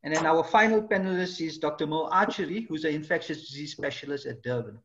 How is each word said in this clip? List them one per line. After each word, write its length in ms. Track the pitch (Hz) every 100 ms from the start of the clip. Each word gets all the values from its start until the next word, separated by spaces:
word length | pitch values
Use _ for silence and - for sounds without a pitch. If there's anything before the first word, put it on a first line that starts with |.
And 120 | 151
then 120 | 156 160
our 180 | 160
final 380 | 160 220 220 220
panelist 580 | 220 196 190 185 180 -
is 160 | 160 151
Doctor 300 | 151 151 151
Mo 220 | 156 160
Archery, 560 | 185 208 - 170 190 226
who's 160 | 156
an 100 | 156
infectious 540 | 151 151 165 - 151 -
disease 240 | 139 147
specialist 540 | - 143 131 139 143 131
at 160 | 120
Durban. 360 | 123 123 110 110